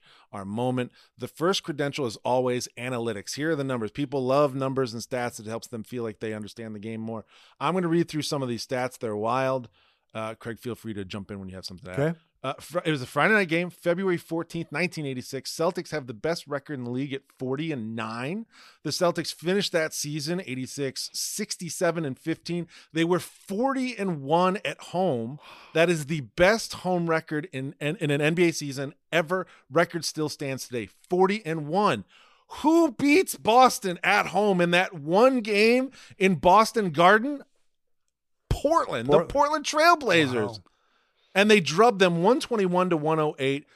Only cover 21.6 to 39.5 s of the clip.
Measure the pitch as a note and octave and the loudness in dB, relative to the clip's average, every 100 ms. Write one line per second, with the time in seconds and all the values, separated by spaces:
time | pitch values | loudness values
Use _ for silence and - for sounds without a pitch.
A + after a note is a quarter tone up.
21.6 | E3 - E3+ E3 D3 B2+ D#3+ D#3+ - F3 | -10 -2 0 0 -4 -6 -6 -6 -6 -6
22.6 | E3 - - D#3 E3 F3 - - - G3 | -8 -14 -6 -2 2 0 -2 -14 -8 -2
23.6 | C4+ C4+ B3+ A3 G3 D#3 C3+ E3 F#3 G3+ | 0 0 -4 -4 -4 -4 2 4 4 2
24.6 | C#3 D#3+ - E3+ F#3 B2 A2+ D3 - - | -4 -8 -6 -2 0 0 -4 -10 -16 -20
25.6 | - D#3 E3+ E3 C#3 D#3+ A2+ - F3+ A3 | -2 2 4 2 -2 -4 -4 2 4 4
26.6 | - - F3+ F3+ E3+ D#3+ - D3+ D3+ C3 | -2 -6 -2 0 2 0 0 -6 -4 -8
27.6 | C3+ - D3 F3 D3 C#3+ D3+ E3+ E3+ - | -8 -6 -6 -2 0 2 2 4 2 2
28.6 | D3 C3 C#3 - _ D#3+ D#3+ F#3 E3+ - | -6 -6 -8 -10 _ -2 0 -4 -4 -16
29.6 | _ C3+ F3 E3+ - - D3+ - C#3 C3 | _ 0 2 -2 -6 -4 -4 -4 -6 -6
30.6 | - A#2+ G2 _ - F3+ F#3 G#3 D#3+ D#3+ | -6 -8 -8 _ -2 4 4 4 -4 -6
31.6 | D3 F3+ G3+ A#2 - _ _ _ _ - | -2 2 2 0 -4 _ _ _ _ -2
32.6 | D4 E4 D#4+ A3 C#4 D#4 - - D3 A#3+ | 4 4 4 2 4 4 2 -2 4 6
33.6 | B3+ - G3 F3 E3+ G3+ F3 F3 G#3 F3+ | 6 4 -4 -2 2 2 2 2 2 4
34.6 | F3 F3 F#3+ F3+ C#3+ F#3 B3+ C4 G#3+ G3+ | 4 4 2 -4 0 4 6 4 0 2
35.6 | A3 B3 C4 - - - F#3+ E3+ F3+ G3 | 4 4 0 -8 -20 0 2 4 6 6
36.6 | A3 A#3 F#3+ D3 F3 G#3+ C4 C#4+ - _ | 6 0 0 6 6 6 4 -6 -12 _
37.6 | _ _ _ _ _ _ _ _ - - | _ _ _ _ _ _ _ _ -6 -2
38.6 | C#4+ E4 A#3 C#3 A#2+ D3 E3+ C#4 C#4+ | 0 0 0 -2 4 4 4 2 2